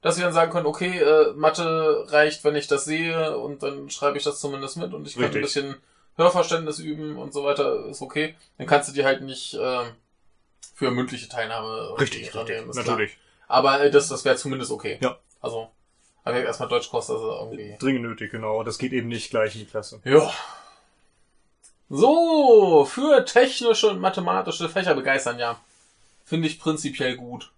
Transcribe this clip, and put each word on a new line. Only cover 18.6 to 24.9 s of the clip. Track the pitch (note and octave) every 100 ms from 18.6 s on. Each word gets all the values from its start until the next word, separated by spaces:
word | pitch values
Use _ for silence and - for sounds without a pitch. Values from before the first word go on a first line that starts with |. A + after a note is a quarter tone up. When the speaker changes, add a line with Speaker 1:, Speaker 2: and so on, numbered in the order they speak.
Speaker 2:
Das | A2+ G#2+
geht | B2+
eben | C3 A#2
nicht | A#2 -
gleich | A#2 A2
in | G#2
die | G#2
Klasse. | A2 G#2 A2
Speaker 1:
Ja. | B2 C#3+ - - - - - _ _ _ _ _ _ _ _ _ - _ _
So, | C#3 A3+ D#4+ E4+ D#4 C#4 A3 F#3+ D#3+ C#3
für | - C#4+ C#4
technische | - A#3+ B3 - A#3 A3 A3
und | G3
mathematische | F#3 F#3 F3+ F#3+ F#3 - E3+
Fächer | G3 F3+